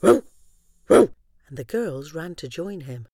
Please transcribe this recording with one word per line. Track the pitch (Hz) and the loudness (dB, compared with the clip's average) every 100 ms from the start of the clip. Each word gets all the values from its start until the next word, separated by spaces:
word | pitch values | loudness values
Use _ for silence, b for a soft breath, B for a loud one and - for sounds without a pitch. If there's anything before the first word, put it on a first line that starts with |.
Woo! | - - - _ _ _ _ _ _ | 6 4 2 _ _ _ _ _ _
Woo! | - - - _ _ _ | 6 6 0 _ _ _
and | 135 | -16
the | |
girls | 120 226 233 135 143 | -8 -6 -6 -8 -12
ran | 160 170 175 | -12 -12 -14
to | 135 | -14
join | 120 180 196 | -10 -10 -10
him. | 135 123 113 | -14 -16 -16